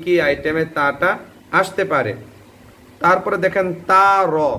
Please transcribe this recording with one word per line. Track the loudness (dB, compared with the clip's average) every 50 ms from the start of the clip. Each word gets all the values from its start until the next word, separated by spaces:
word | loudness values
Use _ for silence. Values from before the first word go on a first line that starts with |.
কি | -2 0 0 2 2
আইটেমে | 2 0 -2 -2 -4 -2 -2 -4 -4 -2
তাটা | -2 0 -2 0 0 0 -2 -2 -4 -8 -18 -20 -20 -8 -2 -2 -2
আসতে | -2 -2 -2 -4 -2 0
পারে। | 0 0 0 -2 -6 -10 -14 -20 -20 -20 -20 -20 -20 -20 -20 -20 -20 -20 -20 -20 -6 -2
তারপরে | 2 2 2 2 0 -2 -2 -2 -2
দেখেন | 0 0 -2 -2 -2 -4 -6 0 2
তা | 4 4 4 4 4 2 2 0 0
র, | 0 0 -2 -2